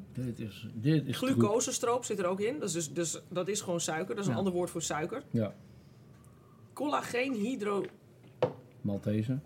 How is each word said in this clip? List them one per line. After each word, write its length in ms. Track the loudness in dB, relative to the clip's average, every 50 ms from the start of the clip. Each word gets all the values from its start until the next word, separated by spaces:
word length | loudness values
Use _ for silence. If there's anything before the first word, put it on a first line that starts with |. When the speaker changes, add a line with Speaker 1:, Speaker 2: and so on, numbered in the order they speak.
| -8 -8 -8
Speaker 1:
Dit 260 | -6 -6 -4 -4 -6
is, 280 | -8 -8 -8 -10 -12 -10 -8
dit 320 | 0 4 4 4 4 4 2
is 40 |
te 60 | -2 -2 0 2
goed. 20 |
Speaker 2:
glucosestroop 760 | 6 6 6 6 6 2 2 0 0 0 2 2 2 2 0
zit 140 | -2 -2 0
er 60 | 0
ook 140 | 0 0 0
in. 200 | 0 -2 -2 -2
Dat 80 | -4 -2
is 60 | -2
dus, 180 | -2 -4 -2 -2
dus, 280 | -2 -2 -2 -4 -6 -10 -6
dat 180 | -4 -2 -2 0
is 140 | -2 -2
gewoon 200 | -2 -2 -2 0
suiker. 260 | 0 -2 -2 -2 -2 -2 -2
Dat 20 | 0
is 80 | 0
een 60 | 0
Speaker 3:
Ja. 60 | 2 2
Speaker 2:
ander 160 | 2 2 2
woord 160 | 2 0 0
voor 120 | -2 -4
suiker. 420 | -2 -2 -2 -2 -2 -2 -4 -8 -8 -2
Speaker 1:
Ja. 240 | 0 2 2 2 -2 -10 -18 -20 -20 -20 -20 -20 -20 -20 -20 -20 -20 -20 -20 -20 -20 -20 -20 -20 -20 -20 -20 -18 -8
Speaker 2:
Collageen 600 | -4 -2 0 0 0 0 0 0 0 0 0 0
hydro- 520 | 0 0 0 0 0 0 0 0 0 0 -2 -8 -14 -20 -20 -20 -20 -20 -20 -2 0 0 0 0 -6 -16 -20 -20 -6
Speaker 1:
Maltese. 580 | -4 -2 -2 -2 0 0 0 2 2 0 -2 -4 -4